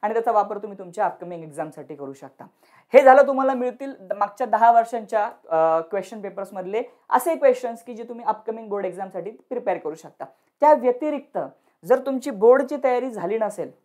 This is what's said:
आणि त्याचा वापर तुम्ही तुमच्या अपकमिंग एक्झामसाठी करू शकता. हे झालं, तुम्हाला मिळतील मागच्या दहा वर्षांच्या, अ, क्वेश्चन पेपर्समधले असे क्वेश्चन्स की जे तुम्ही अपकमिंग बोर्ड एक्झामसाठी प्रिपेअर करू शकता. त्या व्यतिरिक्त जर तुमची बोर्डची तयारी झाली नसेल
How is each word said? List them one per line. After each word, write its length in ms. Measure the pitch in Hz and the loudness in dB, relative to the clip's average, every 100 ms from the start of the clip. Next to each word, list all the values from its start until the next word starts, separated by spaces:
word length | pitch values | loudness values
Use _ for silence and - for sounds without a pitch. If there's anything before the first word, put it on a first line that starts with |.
आणि 120 | 208 | -2
त्याचा 180 | 220 233 | -2 2
वापर 260 | 175 202 208 | 2 0 -4
तुम्ही 220 | 208 196 | -10 -14
तुमच्या 260 | 185 175 190 | -14 -4 -4
अपकमिंग 380 | 185 175 175 | -4 -12 -12
एक्झामसाठी 520 | 160 147 156 151 139 147 | -14 -10 -10 -12 -16 -14
करू 180 | 139 | -14
शकता. 320 | 135 135 _ - _ _ _ _ | -14 -20 _ -20 _ _ _ _
हे 80 | 254 | 6
झालं, 260 | 269 269 277 | 8 8 6
तुम्हाला 260 | 269 269 | 2 -2
मिळतील 400 | 262 247 247 277 262 185 202 | -2 -6 -8 -14 -16 -10 -4
मागच्या 300 | 202 - 247 | -4 -4 -2
दहा 240 | 214 233 | 4 6
वर्षांच्या, 540 | 233 226 240 214 220 214 - - | 6 2 -6 -4 -4 -4 -8 -4
अ, 320 | 160 165 160 | 0 2 2
क्वेश्चन 400 | 165 196 185 220 | -2 -8 -8 -12
पेपर्समधले 640 | 196 180 196 196 185 214 262 _ _ | -12 -12 -12 -10 -6 -6 -6 _ _
असे 260 | - 330 320 | 0 0 2
क्वेश्चन्स 480 | 285 247 240 226 | 4 2 -4 -10
की 100 | - | -14
जे 100 | 226 | -14
तुम्ही 220 | 233 240 226 | -14 -10 -6
अपकमिंग 420 | 214 - 220 220 | -6 -6 -10 -8
बोर्ड 180 | 202 190 | -6 -6
एक्झामसाठी 460 | 175 190 185 175 | -8 -12 -12 -12
प्रिपेअर 460 | 226 _ 247 - - | -16 _ -8 -4 -4
करू 180 | 156 156 | -6 -10
शकता. 300 | 151 _ 135 _ _ _ | -16 _ -18 _ _ _
त्या 120 | 294 | 4
व्यतिरिक्त 640 | 302 247 247 302 294 - 190 139 _ _ _ 165 | 4 2 -2 -4 -6 -8 -10 -10 _ _ _ 0
जर 140 | 269 | 0
तुमची 300 | 269 269 269 | 0 -6 -6
बोर्डची 480 | 208 226 262 269 294 | 2 6 6 4 -2
तयारी 260 | 262 247 254 | 0 0 -2
झाली 280 | 220 170 220 | -6 -4 -4
नसेल 340 | 214 - 139 - | -4 -6 -12 -12